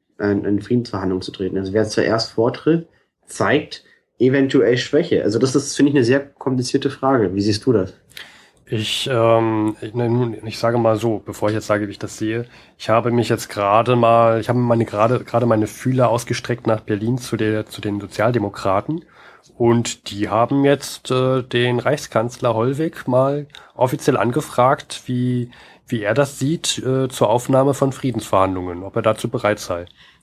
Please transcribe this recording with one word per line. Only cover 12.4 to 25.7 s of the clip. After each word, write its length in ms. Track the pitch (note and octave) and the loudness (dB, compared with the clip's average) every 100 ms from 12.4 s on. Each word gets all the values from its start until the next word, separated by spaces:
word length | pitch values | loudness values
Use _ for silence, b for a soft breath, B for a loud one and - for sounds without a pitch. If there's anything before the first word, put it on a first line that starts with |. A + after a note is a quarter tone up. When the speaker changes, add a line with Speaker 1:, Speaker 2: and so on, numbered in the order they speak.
| A#2+ B B B | -8 B B B
Speaker 2:
ich 100 | - | 0
habe 220 | A2+ A#2+ | 2 2
mich 160 | A#2+ A2 | 0 2
jetzt 200 | A2+ - | -2 -4
gerade 460 | - G2+ G#2+ A#2 B2 | -2 2 2 4 4
mal, 440 | A#2 A#2 A#2 A2+ | 6 6 6 2
ich 80 | G#2+ | 0
habe 120 | B2 | 0
meine 260 | A#2+ A#2 A2+ | 2 2 0
gerade, 380 | G#2 A2+ B2 | 2 2 2
gerade 240 | - A#2 A#2+ | 0 0 2
meine 200 | A2 G#2+ | 2 0
Fühler 400 | - B2+ B2+ A#2+ | -4 -2 2 2
ausgestreckt 580 | A#2 - A#2+ - A#2+ A2+ | 0 -2 -6 -4 -4 -2
nach 140 | G#2+ | -2
Berlin 360 | - G#2 A2 B2+ | -2 -4 -2 -4
zu 180 | - A2+ | -4 -2
der, 300 | G#2+ G#2+ G#2+ | -2 -2 -6
zu 160 | - | -8
den 180 | G#2 G2+ | -6 -6
Sozialdemokraten 1040 | G2+ - G#2+ B2 G2+ - G2 F#2+ B2 E3 B B B B B - | -8 -2 0 2 -2 -4 0 0 0 -8 B B B B B 0
und 520 | A#2 A#2 A2+ - - | 2 4 0 -6 -12
die 180 | G2+ G2 | -6 -2
haben 340 | G#2 A#2+ C#3 | 0 2 2
jetzt, 480 | C#3 C#3+ - - - | 4 2 -2 -12 -4
äh, 300 | B2+ C3 C3 | 0 0 0
den 380 | B2+ B2 A#2+ B2 | -2 0 0 0
Reichskanzler 760 | A#2+ D3 - A#2 A#2+ - B2 | 0 -2 -2 -2 -2 -2 -2
Hollweg 560 | A2 A#2+ C#3 D#3+ - - | 0 0 -2 -4 -6 0
mal 380 | B2+ C3+ C#3+ C#3+ B B - | 2 2 0 -8 B B -2
offiziell 400 | B2+ D#3 - B2 | -2 0 0 2
angefragt, 840 | A2 C#3 - - B2+ D3 - - - | 2 0 -4 2 2 2 -4 -16 -6
wie, 440 | B2 B2 B2 A#2+ B B | -2 0 -2 -4 B B